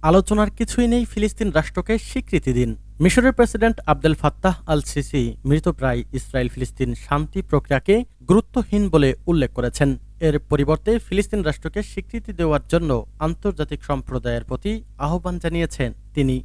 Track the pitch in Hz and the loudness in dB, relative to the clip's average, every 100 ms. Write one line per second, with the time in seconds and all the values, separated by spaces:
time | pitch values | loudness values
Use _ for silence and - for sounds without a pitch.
0 | 156 185 190 208 208 - 226 - 240 240 | 6 4 4 2 2 0 -4 2 2 2
1 | 233 - 208 - 214 156 156 - 175 220 | 0 0 -2 0 0 0 0 -4 -2 -2
2 | - - - 170 - 120 120 113 - - | -2 -6 -2 0 2 0 0 -2 -12 2
3 | 170 - 247 262 233 220 226 220 - 147 | 4 6 4 4 2 4 0 0 0 2
4 | 151 151 151 - 190 180 - 151 - - | 2 2 0 0 -2 -2 0 -2 0 -4
5 | 139 143 120 113 131 151 165 - 131 123 | -2 -2 -2 -2 0 2 2 0 0 -2
6 | 117 131 - 131 120 123 127 - 123 117 | -4 -8 -4 -2 -2 -4 -8 -4 -4 -4
7 | - 143 151 196 - 147 - 135 - 208 | -2 -2 -2 -6 0 -2 2 -2 2 2
8 | 247 - 123 190 - - 233 208 202 156 | 2 -12 2 2 2 -4 0 0 2 4
9 | 139 127 - 170 127 - 120 - 139 131 | 4 2 0 0 0 -2 -4 0 0 0
10 | - - 165 151 - 147 139 156 - 226 | -6 -2 0 0 0 0 2 0 0 -2
11 | - 185 202 208 160 147 160 202 208 - | 0 -2 -2 -2 -2 -4 -6 -6 -6 -10
12 | - 233 - 180 165 147 - 170 170 123 | -10 -10 -10 -4 0 0 2 0 2 -2
13 | 107 - 156 170 208 - 151 147 - 139 | -4 -6 -4 -2 -4 -4 -6 -6 -4 -6
14 | - 131 120 117 - 127 202 220 - - | -4 -6 -2 -4 -4 -6 -4 -6 -8 -6
15 | 143 170 180 175 170 170 165 - 123 - | -4 -2 -4 -4 -4 -2 -4 -2 -6 -6
16 | - - 135 127 | -8 -2 0 0